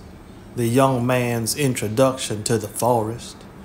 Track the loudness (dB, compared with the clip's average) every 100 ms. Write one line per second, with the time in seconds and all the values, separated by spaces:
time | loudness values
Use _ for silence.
0 | -18 -20 -20 -20 -10 -4 2 4 4 4
1 | 2 2 0 -2 -2 0 0 0 -2 2
2 | 2 2 -6 -4 -2 -2 -2 -2 2 2
3 | 0 -6 -12 -18 -20 -20